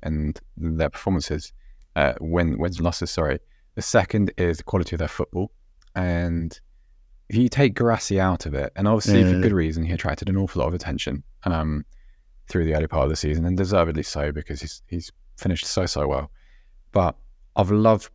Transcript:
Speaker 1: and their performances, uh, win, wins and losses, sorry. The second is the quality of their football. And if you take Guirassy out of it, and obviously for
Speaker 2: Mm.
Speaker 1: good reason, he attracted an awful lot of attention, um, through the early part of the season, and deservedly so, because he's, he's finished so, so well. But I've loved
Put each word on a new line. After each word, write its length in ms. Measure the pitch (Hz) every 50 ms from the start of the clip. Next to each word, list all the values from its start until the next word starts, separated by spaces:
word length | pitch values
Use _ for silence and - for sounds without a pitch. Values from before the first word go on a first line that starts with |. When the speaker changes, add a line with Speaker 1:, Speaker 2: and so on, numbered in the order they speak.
| -
Speaker 1:
and 380 | 78 78 76 76 76 76 - - - -
their 340 | - 78 82 80 80 78 71
performances, 640 | - - - 101 95 85 - - 78 78 - - - - - - - - - _ -
uh, 200 | 82 73 67 64 -
win, 380 | - 80 85 87 85 82 65 -
wins 200 | 80 87 85 82
and 60 | 82
losses, 280 | 87 85 - 90 - -
sorry. 260 | - 80 71 65 - - _ - _ _ _ -
The 60 | - -
second 500 | - - 117 95 - - 107 101 92 -
is 220 | - 90 85 80 -
the 60 | -
quality 320 | - - 95 85 - 85
of 20 | 80
their 80 | 82
football. 460 | 76 - - - - - 90 98 - _ _ _ _ _ _ _ _ -
And 640 | 92 92 90 87 85 87 85 85 85 82 80 - - - _ - - _ _ - _ _ _ - - _ -
if 80 | 104
you 120 | 113 123 117
take 260 | - 135 143 139 -
Guirassy 440 | - 120 117 113 107 - - 98 95
out 260 | 92 92 87 - -
of 80 | 78 71
it, 180 | 69 69 - -
and 140 | - 98 104
obviously 340 | 113 107 - 117 101 92 92
for 160 | 92 90 90
Speaker 2:
Mm. 40 | 92
Speaker 1:
good 100 | 113 101
reason, 320 | 90 80 80 78 82 80
he 80 | 82 87
attracted 360 | 80 - - - - - 92
an 80 | 92
awful 240 | 98 98 90 - 90
lot 80 | 64 78
of 60 | 87
attention, 480 | 87 - - 67 - - - 65 71 - - - - -
um, 400 | 90 87 80 78 78 76 73 - - - - - - - _ _ _ - - - -
through 160 | - 92 82
the 100 | 80 78
early 140 | 76 78 76
part 160 | - 78 67
of 60 | 71
the 60 | 78
season, 280 | - - 76 76 82 82
and 120 | 87 92
deservedly 460 | 92 98 90 104 92 85 82 76 78 73
so, 300 | - - - 76 76 73
because 280 | 76 - - - 73
he's, 220 | - 78 - - - -
he's 240 | 85 85 - - - _ - - -
finished 300 | - - 92 87 82 -
so, 200 | - - 95 92
so 220 | 82 - 73 73 71
well. 220 | 69 67 76 - - - - - - - - - - - - -
But 260 | - 101 90 85 - - - - - _ - - -
I've 160 | - 101 92
loved 400 | 104 107 110 113 110 101 - - -